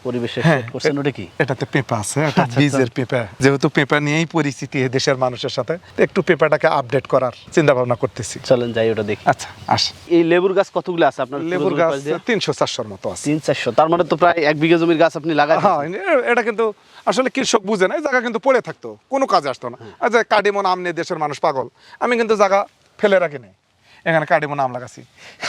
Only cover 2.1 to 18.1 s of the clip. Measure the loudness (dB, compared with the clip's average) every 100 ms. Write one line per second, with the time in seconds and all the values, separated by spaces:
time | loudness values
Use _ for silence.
2.1 | -2 -2 -2 -2 0 0 0 -2 -4 -4
3.1 | -4 -6 2 2 4 0 0 2 2 2
4.1 | -2 0 -2 -2 -4 -6 -2 0 0 0
5.1 | 0 -2 -4 -8 -6 -6 -8 -6 -2 0
6.1 | 0 0 2 2 2 2 0 -2 -4 0
7.1 | 0 0 -6 -2 2 4 4 0 -2 -4
8.1 | -6 -10 -6 0 2 0 0 0 0 -2
9.1 | -2 0 -2 -4 -10 -2 0 -2 -6 0
10.1 | 2 4 2 2 0 -2 -4 -4 2 2
11.1 | 2 -6 -6 -4 -2 -2 0 0 0 -4
12.1 | -4 -2 -2 -2 -2 -2 -4 -10 -8 -10
13.1 | -6 -2 -2 -2 -2 0 2 4 2 2
14.1 | 4 4 4 2 2 4 4 4 4 2
15.1 | 2 -2 2 2 4 2 2 -2 -6 0
16.1 | 0 2 0 0 -2 -4 -4 _ -8 -2
17.1 | 0 0 -2 0 0 0 0 0 0 -2